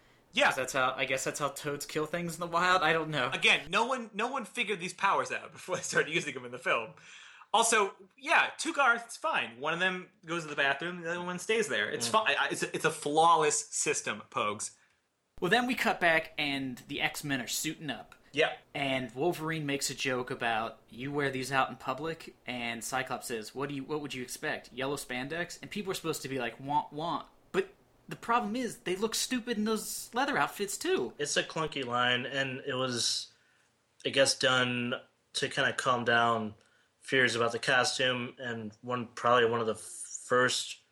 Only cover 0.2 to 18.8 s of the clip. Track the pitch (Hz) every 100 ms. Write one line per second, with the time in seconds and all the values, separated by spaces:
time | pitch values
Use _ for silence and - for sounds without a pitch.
0.2 | _ 226 285 131 127 135 127 135 135 131
1.2 | 151 139 139 - 151 143 - 156 151 170
2.2 | 170 160 170 170 180 185 156 165 156 147
3.2 | 127 170 220 165 143 202 240 254 220 196
4.2 | 247 269 202 247 208 190 180 - 196 147
5.2 | 120 113 - - - 180 - 170 143 160
6.2 | 151 127 123 123 185 127 110 - - -
7.2 | - - - 214 220 220 196 - 202 _
8.2 | 277 254 - - 311 285 254 233 - -
9.2 | 320 - 113 117 151 170 185 180 - _
10.2 | 160 170 156 147 139 139 170 180 165 175
11.2 | 180 180 - 226 143 107 104 131 117 214
12.2 | 143 135 143 143 165 - 156 - 143 156
13.2 | 170 160 151 147 - - 156 139 127 107
14.2 | - 127 104 107 - - _ _ _ _
15.2 | _ - 180 233 247 - 220 185 175 160
16.2 | - - 147 139 131 120 - 143 151 -
17.2 | 147 135 107 - 156 156 151 107 - -
18.2 | _ 139 156 - _ 147